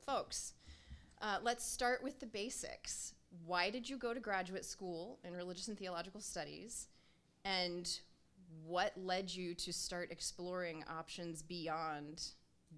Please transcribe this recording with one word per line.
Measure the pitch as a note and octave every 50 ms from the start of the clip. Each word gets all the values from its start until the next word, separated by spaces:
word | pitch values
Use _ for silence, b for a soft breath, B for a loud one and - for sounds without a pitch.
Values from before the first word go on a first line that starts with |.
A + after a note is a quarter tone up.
| -
folks, | - C4+ A3 - - - - - - - B B B B B B B B B B B B B
uh, | G#3+ G#3+ G3+ F#3 G#3
let's | A#3 A#3+ A#3+ -
start | - - - B3+ A#3+ B3+ B3 -
with | C4 D4 -
the | C#4
basics. | A3+ - G#3 G3+ B3 - - - - - - - - - - - - - - _ - - F3 E3
Why | E3 F3+ F3 F3+ G3
did | G#3+ B3+ A#3
you | C4 C#4 B3+
go | B3 A#3+ A#3
to | B3+
graduate | A3+ G#3+ G3+ F#3+ F#3 F3+ F#3+ F#3+ -
school | - - - G3 F3+ F3 E3 E3+ A3 B3+ - -
in | F3+ F3
religious | F3+ F3 F3+ F3+ F3+ - A3+
and | G#3+ G3
theological | G3 F#3 F3+ E3+ E3+ F#3 F#3 G#3 -
studies? | - - F3 D#3 C#3+ D3 D#3 F3+ A3+ - - - - b b b b b b b b _ _ -
And | G3 F#3+ F#3 F3+ F3 F3 F3 F3 - - - - - - - - - - - F#3 F3 D#3+ D#3+ D#3
what | D#3+ F3 F3 F#3+ G#3+ -
led | F#3+ F#3 F#3 F3+ F#3 G3 F#3
you | E3+ F#3 F3+ F3 F3
to | F3 - F#3 E3+
start | - - - F#3 F3 F3 -
exploring | E3+ - - - - - F3 F3+ F3+ F3+ F3+ E3+ D#3+ D#3+ - -
options | D#3+ D#3+ D#3+ - - - F3 E3+ E3 D#3 D#3
beyond | D#3 F3 F3 D#3+ D#3+ D#3 D#3+ D#3+ D#3+ D3+ D3 D3 D3 D#3 F3 - - - - - - _ _ _ - D#3